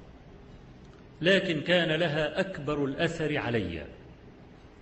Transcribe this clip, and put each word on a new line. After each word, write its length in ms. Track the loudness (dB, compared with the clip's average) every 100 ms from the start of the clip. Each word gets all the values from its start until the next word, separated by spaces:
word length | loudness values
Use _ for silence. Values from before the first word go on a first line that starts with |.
| -20 -20 -20 -20 -20 -20 -20 -20 -20 -20 -20 0
لكن 400 | 4 4 4 0
كان 300 | 2 4 4
لها 480 | 2 2 2 0 0
أكبر 460 | -2 -2 -2 0 0
الأثر 520 | 2 0 0 0 0
علي. 480 | 0 0 0 -4 -8 -14 -18 -20 -20 -20 -20 -20 -20 -20